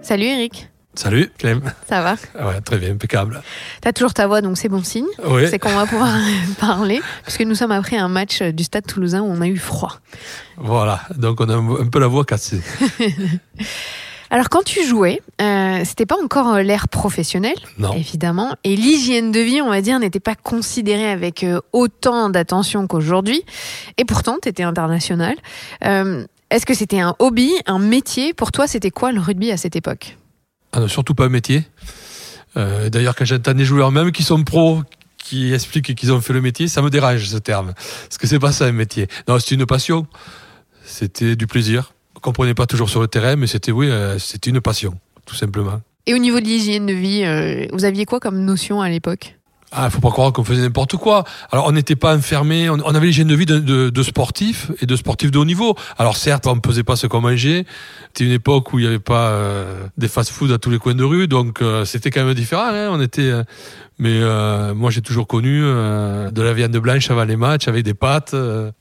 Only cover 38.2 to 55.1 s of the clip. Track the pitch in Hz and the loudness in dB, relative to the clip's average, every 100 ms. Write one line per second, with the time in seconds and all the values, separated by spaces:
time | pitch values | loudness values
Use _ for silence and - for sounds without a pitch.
38.2 | 123 143 139 143 131 117 110 - 98 - | 0 2 2 2 2 2 -2 -2 -4 -6
39.2 | - 123 - 131 127 131 - 165 156 - | 0 0 2 0 2 0 2 0 -2 -12
40.2 | - - - - _ _ - - 104 - | -20 -20 -20 -20 _ _ -20 -6 -6 -2
41.2 | 117 113 110 123 107 117 135 _ _ - | 0 0 0 0 2 0 -2 _ _ -8
42.2 | - 123 127 120 123 120 113 113 113 120 | -4 0 0 2 0 2 0 2 0 2
43.2 | 117 143 117 104 - 113 143 113 101 98 | 2 2 2 0 0 2 2 2 0 -4
44.2 | - 101 123 127 117 107 101 90 _ _ | -6 -8 -2 0 0 -2 -4 -8 _ _
45.2 | - - 107 101 101 104 - _ - 240 | -16 -6 -4 -2 -4 -6 -10 _ -2 2
46.2 | 247 240 220 226 208 208 202 190 185 202 | 2 2 0 0 0 0 0 0 0 0
47.2 | 185 156 156 147 143 185 202 196 208 247 | 0 0 -2 -4 -6 0 0 0 -2 -4
48.2 | 233 190 190 190 - 202 190 170 170 180 | -2 -2 0 -2 -2 -2 -2 -2 -4 -8
49.2 | - - _ _ _ - 131 - 123 117 | -10 -20 _ _ _ -4 -2 2 2 4
50.2 | 131 127 113 123 123 120 135 185 - 208 | 2 2 0 2 2 0 -2 0 4 4
51.2 | 180 - - 127 147 151 143 151 165 156 | 2 -10 -2 0 2 2 2 2 4 4
52.2 | 139 147 147 165 165 151 147 151 165 156 | 2 0 2 2 2 0 2 4 4 4
53.2 | 156 147 170 156 147 135 127 120 131 - | 4 4 4 2 4 2 2 2 0 0
54.2 | 127 - 208 226 - 151 127 127 - | -2 0 -2 -2 -6 -6 -2 -2 -2